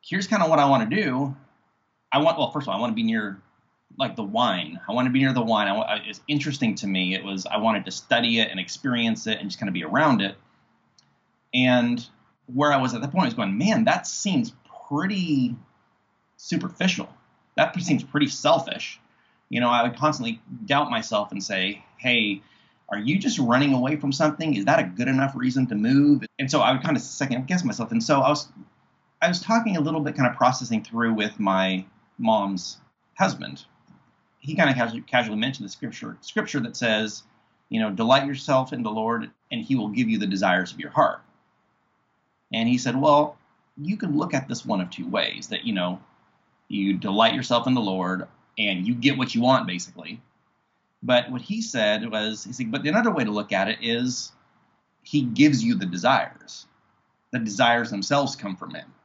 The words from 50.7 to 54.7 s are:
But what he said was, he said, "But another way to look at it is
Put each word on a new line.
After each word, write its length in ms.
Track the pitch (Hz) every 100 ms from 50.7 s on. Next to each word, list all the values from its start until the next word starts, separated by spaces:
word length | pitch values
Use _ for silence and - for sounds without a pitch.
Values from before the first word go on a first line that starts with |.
| _ _ _
But 300 | 127 123 120
what 100 | 127
he 200 | - 220
said 500 | 220 123 107 107 113
was, 320 | 107 107 107
he 100 | -
said, 180 | 127 117
"But 140 | 131 143
another 260 | 196 233
way 120 | 170
to 80 | 110
look 200 | 104 101
at 180 | 98 98
it 100 | 110
is 500 | 117 117 123 123 - _ _ _ _